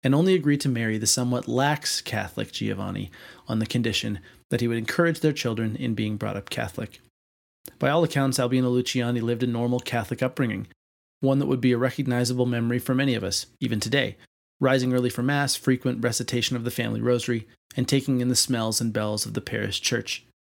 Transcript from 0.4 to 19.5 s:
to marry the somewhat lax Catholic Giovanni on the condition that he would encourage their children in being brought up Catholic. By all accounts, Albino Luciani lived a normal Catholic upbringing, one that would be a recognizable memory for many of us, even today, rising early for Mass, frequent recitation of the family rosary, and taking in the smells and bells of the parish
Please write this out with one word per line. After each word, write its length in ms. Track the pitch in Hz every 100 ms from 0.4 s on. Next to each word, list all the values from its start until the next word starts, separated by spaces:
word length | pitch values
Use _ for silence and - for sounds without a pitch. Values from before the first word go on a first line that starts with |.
| 147 143
to 80 | 143
marry 300 | 117 113 110
the 100 | 113
somewhat 400 | - 123 123 -
lax 540 | 120 143 147 - -
Catholic 500 | - 107 95 - 110
Giovanni 580 | - 107 98 98 98 98 - - - -
on 120 | 113
the 60 |
condition 540 | 110 123 113 101 110 98 - - _
that 100 | 117
he 80 | 117
would 80 |
encourage 460 | 117 113 - 170 160
their 100 | 156
children 460 | 143 120 110 113 107
in 160 | 123
being 240 | 110 107 104
brought 180 | 104
up 140 | 101 -
Catholic. 500 | - 113 - 110 - _ _ _ _ _ _ - -
By 120 | 135
all 140 | 156
accounts, 340 | 156 143 135 131
Albino 320 | 123 127 127
Luciani 520 | 123 123 131 120 120
lived 220 | 117 117
a 40 | 123
normal 320 | 117 120 123
Catholic 420 | - 120 113 127
upbringing, 460 | 127 - 123 101 - _ _ _ _ _
one 180 | 135 135
that 80 | 139
would 140 | 131
be 100 | 127
a 60 | 120
recognizable 680 | 123 - 131 123 123 123
memory 340 | 123 117 117 123
for 140 | -
many 220 | 127 139
of 80 | 113
us, 220 | 95 - - _
even 180 | 120 110
today, 380 | 113 139 123 - - _ _ _
rising 300 | 135 131 127
early 160 | 127 123
for 140 | 120
Mass, 320 | 127 143 139
frequent 480 | - - 131 - 113
recitation 540 | 117 113 - 123 113 123
of 80 |
the 60 | 117
family 280 | 123 117 110
rosary, 480 | 120 120 117 117 - _ _ -
and 100 | 123
taking 320 | 139 131 127
in 80 | 123
the 80 |
smells 460 | 123 - 120 113 110
and 100 | 117
bells 340 | 107 107 104
of 80 | 110
the 60 | 110
parish 400 | -